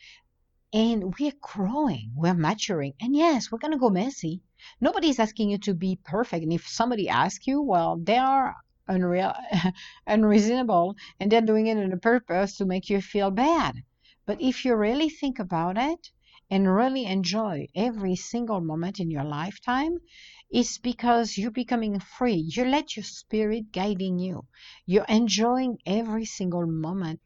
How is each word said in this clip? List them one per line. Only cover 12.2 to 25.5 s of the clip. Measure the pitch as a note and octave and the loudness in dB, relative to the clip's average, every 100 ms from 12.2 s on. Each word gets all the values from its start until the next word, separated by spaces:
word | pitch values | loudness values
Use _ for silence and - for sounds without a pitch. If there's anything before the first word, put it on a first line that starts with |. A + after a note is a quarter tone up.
| - F3+ G3 - | 2 0 0 -2
to | G3 | -2
make | F#3 - | -2 0
you | G3+ | -2
feel | F#3+ G#3 G3 | 0 0 0
bad. | G3 C#4 E4 F3+ A#2+ - _ _ _ - | 2 2 2 0 -4 -12 _ _ _ -8
But | G#3+ | -2
if | B3+ B3 C4 | -2 0 0
you | A3+ | 2
really | G#3 C4 D#4 | 2 2 0
think | D4+ C#4 B3+ | -2 -6 -4
about | F#3 E3 E3+ G3 | -4 -2 0 0
it | C#4 E4+ - _ _ - - | -2 -2 -8 _ _ -20 -2
and | G3 G3 F#3+ | 2 4 4
really | B3+ C4+ A3+ | 4 0 -2
enjoy | F#3+ F3 G#3 A3 D#3 D3 E3+ | -2 0 -2 -2 -4 -6 -2
every | A#3+ A3 F#3+ F3+ | -2 -2 -2 -2
single | - A#3 A#3 G3+ | -4 -6 -4 -4
moment | E3 D#3 F3 G3+ | -4 -4 -4 -4
in | E3+ | -4
your | D3+ | -4
lifetime, | D3 D3 E3+ G#3 - B3+ D#4 E4+ - - - - - | -4 -4 -6 -8 -4 -2 0 -4 -8 -20 -20 -20 -4
it's | A#3 A#3 - | 0 0 -2
because | B3 A#3+ A#3+ A#3 A3+ - | -6 -2 2 2 2 -2
you're | A3 | -4
becoming | A3 A#3+ A#3+ A3 G3+ | -4 -2 -2 -2 -4
free. | - - B3 F#3 | -6 -2 0 0
You | D#3+ F3+ B3+ | -2 -2 2
let | C#4+ D4+ - | 0 -2 -8
your | |
spirit | G3+ - - G#3+ G#3+ A3+ G#3+ | -12 -14 -6 -2 0 -2 -4
guiding | - G3+ G3 F#3+ F3+ | -4 -2 -2 -2 -2
you. | F#3 D#3+ - _ - - - | -4 -6 -12 _ -20 -14 2
You're | F#3 - | 2 4
enjoying | A3 A#3 F#3+ A#3 | 2 4 2 2